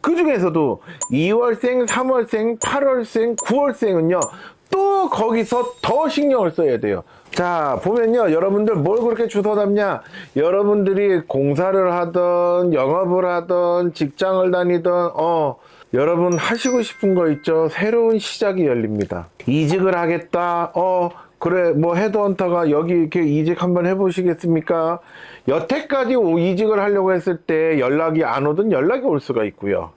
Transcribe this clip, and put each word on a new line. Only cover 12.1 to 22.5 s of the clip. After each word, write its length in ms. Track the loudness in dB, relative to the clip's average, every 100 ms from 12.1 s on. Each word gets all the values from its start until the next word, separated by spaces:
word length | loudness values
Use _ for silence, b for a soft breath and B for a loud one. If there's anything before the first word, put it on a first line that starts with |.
| 0 2 2 2 2 2
영업을 520 | 2 2 0 2 2 0
하던, 680 | -2 0 0 2 0 -2
직장을 560 | -2 -6 -2 0 2 2
다니던, 600 | 2 2 0 2 0 0 -2
어, 420 | 0 0 0 -4 B B -4
여러분 440 | 0 2 2 2 0
하시고 440 | -2 -2 0 -2
싶은 340 | -2 -2 0 2
거 140 | 2
있죠? 400 | 0 0 0 0
새로운 500 | -2 -2 2 2 0
시작이 460 | -2 -2 -2 0 0
열립니다. 640 | 0 -2 -2 -4 -6 -10 _ -2
이직을 500 | 0 0 2 2 0
하겠다. 720 | 0 -2 -2 -2 0 -2 -2
어, 360 | -2 0 0 -2 B B _
그래, 320 | -2 2 2
뭐 240 | 2 2 2
헤드헌터가 760 | 0 0 0 0 0